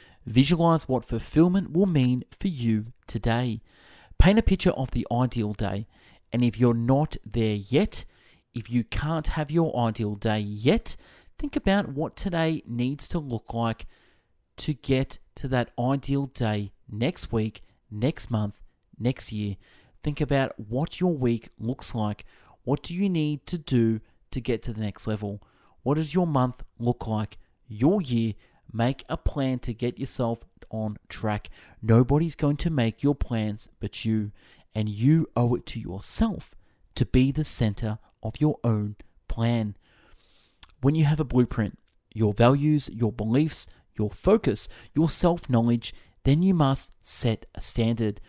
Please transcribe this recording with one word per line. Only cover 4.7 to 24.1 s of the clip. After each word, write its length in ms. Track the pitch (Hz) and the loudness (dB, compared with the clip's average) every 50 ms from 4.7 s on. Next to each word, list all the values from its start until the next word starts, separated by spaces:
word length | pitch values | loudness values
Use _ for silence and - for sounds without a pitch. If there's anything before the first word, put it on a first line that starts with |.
of 220 | - - 131 - | 0 0 -4 -4
the 140 | - 123 - - | -4 -4 -4 -2
ideal 440 | 117 120 127 123 - 120 104 104 104 | 0 0 0 0 0 -2 -4 -4 -4
day. 320 | - 104 98 98 101 110 - _ _ _ - - _ _ - | -4 -4 -4 -4 -6 -8 -10 _ _ _ -20 -20 _ _ -6
And 120 | - 120 123 | -2 2 2
if 140 | 120 107 110 | 2 2 4
you're 160 | 123 120 117 | 4 4 4
not 420 | 117 117 120 135 143 156 147 - - - | 2 2 2 2 2 2 -2 -4 -10 -12
there 300 | 107 - 117 110 110 107 | -6 -2 -2 0 0 0
yet, 500 | 104 98 - 127 156 214 214 - - - - _ _ _ _ _ _ _ _ | -2 -4 0 2 2 2 2 -2 -8 -12 -14 _ _ _ _ _ _ _ _
if 180 | - 117 104 - | -12 -10 -8 -2
you 140 | 120 123 110 | -2 -2 -2
can't 440 | - - - 143 151 165 160 151 - | -2 -4 -4 -2 -2 -2 -2 -2 -2
have 220 | - 160 151 139 | -2 -2 -2 0
your 260 | 156 170 165 156 - | 2 0 0 2 0
ideal 400 | 120 117 113 107 - 110 104 104 | 0 0 0 0 -2 -4 -4 -4
day 240 | 104 - 113 107 107 | -2 -2 0 0 0
yet, 560 | 104 104 104 104 110 139 202 233 - - - - - - - - _ - _ - | -2 -4 -6 0 2 2 2 2 0 -4 -10 -10 -14 -20 -20 -20 _ -20 _ -8
think 180 | - 285 - | -8 -6 -4
about 320 | 294 - - 190 208 - - | -2 0 2 2 2 0 -4
what 280 | 135 139 156 - - | -4 -6 -6 -6 -6
today 460 | - - 196 175 165 160 160 160 143 - | -6 -6 -4 -2 0 0 0 0 -4 -6
needs 420 | - 120 120 123 127 143 143 - - | -8 -4 -2 -2 -2 -2 -6 -8 -6
to 100 | - 170 | -6 -6
look 360 | 147 135 120 107 - - - | -4 -4 -6 -8 -8 -6 -4
like 320 | 117 117 113 110 - - - - _ _ _ _ _ _ _ _ _ _ _ - | -2 -2 -2 -2 -4 -10 -18 -18 _ _ _ _ _ _ _ _ _ _ _ -14
to 180 | - - - 147 | -8 -6 -6 -6
get 440 | - - - 135 131 135 - - - - _ - | -6 -2 0 0 0 0 -4 -8 -16 -16 _ -12
to 120 | - - 127 | -10 -6 -2
that 240 | 131 123 120 - - - | 0 0 0 -2 -4 -4
ideal 480 | 120 127 139 139 - 139 139 139 139 | -2 0 0 -2 -2 -2 -2 -2 -2
day 460 | 131 - - 123 110 107 104 104 101 - _ _ - | -4 -4 -2 -2 0 0 -2 -4 -8 -12 _ _ -12
next 440 | 107 104 117 156 - - - - | -6 -2 -2 -2 -2 -4 -8 -4
week, 300 | - 113 107 110 - - - _ _ _ _ - | -2 -2 -2 -2 -6 -12 -20 _ _ _ _ -12
next 400 | 110 104 117 - - - - - | -6 -2 -2 -2 -2 -2 -6 -4
month, 300 | 117 107 107 104 - - - - _ _ _ _ - - | -2 -2 -2 -4 -6 -12 -20 -20 _ _ _ _ -10 -4
next 340 | 107 123 123 - - - | -2 -2 -2 -2 -6 -6
year. 240 | 113 104 104 101 95 - - _ _ - _ _ _ _ | -6 -6 -6 -6 -6 -10 -14 _ _ -20 _ _ _ _
Think 180 | - 151 143 143 | -6 -6 -4 -2
about 380 | 151 139 143 135 135 - - - | -2 0 0 0 0 -2 -4 -12
what 420 | 110 104 117 131 160 - - - | -10 -6 -4 -4 -4 -4 -4 -2
your 140 | 175 180 165 | -2 0 0
week 340 | 139 127 120 117 113 - - _ - | 0 0 0 0 0 -4 -12 _ -8
looks 360 | - 113 - - - - - | -6 -6 -4 -4 -4 -4 -2
like. 300 | 117 107 104 104 - - - _ _ _ - - _ - | -2 -2 -2 -4 -6 -12 -20 _ _ _ -20 -20 _ -2
What 180 | 123 139 - | -2 -2 -2
do 120 | - - 170 | -2 -8 -4
you 140 | 180 202 196 | -2 0 0
need 380 | 180 160 151 151 151 139 - | 2 0 0 0 -2 -6 -6
to 100 | - - | -8 -8
do 440 | 165 147 - 131 120 113 113 113 107 - _ | -6 -4 0 2 4 4 4 2 -2 -6 _